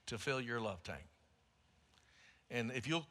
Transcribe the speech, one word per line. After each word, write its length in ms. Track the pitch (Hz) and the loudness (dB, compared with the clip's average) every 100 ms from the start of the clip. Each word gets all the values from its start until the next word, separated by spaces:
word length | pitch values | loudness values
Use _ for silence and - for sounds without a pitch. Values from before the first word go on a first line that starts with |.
| - | -6
to 100 | 113 | -2
fill 240 | 143 131 | 2 2
your 200 | 120 120 | 2 2
love 240 | 110 92 | 2 -2
tank. 180 | - 76 80 - - _ _ _ - - - - - - - - - | -4 -8 -8 -20 -20 _ _ _ -20 -20 -20 -20 -20 -20 -20 -20 -4
And 200 | 120 117 | 0 2
if 160 | 127 117 | 0 2
you'll 180 | 165 156 | 0 0